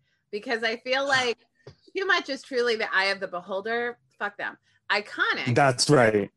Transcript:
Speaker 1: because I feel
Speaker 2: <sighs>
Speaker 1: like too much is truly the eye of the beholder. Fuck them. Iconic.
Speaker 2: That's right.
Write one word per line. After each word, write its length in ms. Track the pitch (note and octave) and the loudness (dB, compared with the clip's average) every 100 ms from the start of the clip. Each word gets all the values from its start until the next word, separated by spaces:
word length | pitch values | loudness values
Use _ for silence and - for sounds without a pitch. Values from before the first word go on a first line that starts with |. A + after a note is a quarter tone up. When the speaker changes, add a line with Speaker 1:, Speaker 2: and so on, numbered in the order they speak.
| _ _ - | _ _ -12
Speaker 1:
because 320 | G#3 B3+ A3+ | -10 -6 -4
I 140 | A3+ A#3 | -4 -4
feel 300 | B3+ C4+ C#4 | -4 -2 0
Speaker 2:
<sighs> 0 | |
Speaker 1:
like 300 | C4 B3 A3 _ _ - - _ F4+ | 0 0 -4 _ _ -20 -20 _ -6
too 80 | G4 | 0
much 220 | F4 - | 0 -2
is 140 | C4+ | -10
truly 340 | - B3+ A#3+ A3 | -6 -2 0 0
the 180 | G#3+ | -2
eye 120 | F#3+ F#3+ | 0 0
of 120 | F#3+ | -2
the 100 | F#3+ | -6
beholder. 680 | F3 F#3 G3 G#3+ A#3 A#3+ A#3+ _ - | -8 -6 -6 -4 -4 -4 -8 _ -10
Fuck 180 | C4 - | -8 -8
them. 220 | A2+ - _ _ - | -10 -12 _ _ -2
Iconic. 640 | G3+ G#3 D#4+ G#4+ F#4+ C3 | -2 -2 -2 -2 -2 0
Speaker 2:
That's 340 | A#2+ C#3 B2 - | 4 4 4 4
right. 420 | C#3+ A2+ G#2+ G2 | 6 6 4 0